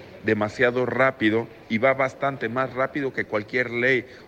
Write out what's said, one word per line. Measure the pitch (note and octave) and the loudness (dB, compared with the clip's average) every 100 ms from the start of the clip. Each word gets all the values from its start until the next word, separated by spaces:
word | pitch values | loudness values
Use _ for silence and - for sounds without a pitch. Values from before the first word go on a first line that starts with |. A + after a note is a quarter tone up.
| - - | -18 -6
demasiado | G#2 G#2+ G#2 - B2 B2 A#2+ | 0 0 0 2 2 2 0
rápido | A#2 C3 C3 A2 A2+ A2+ - - | 2 2 2 2 2 -2 -10 -4
y | A2+ | 2
va | C3+ | 2
bastante | C3 C3 - C#3 C3 A2+ | 2 0 -2 -4 -2 -4
más | B2+ C3 | -2 -2
rápido | A#2 C3 D#3 C3+ | -2 -2 -2 -4
que | B2 G2+ | -4 -4
cualquier | G#2+ G#2 B2 A#2 | -4 -2 -2 -2
ley | A#2+ B2 B2+ - - | 0 2 2 -2 -12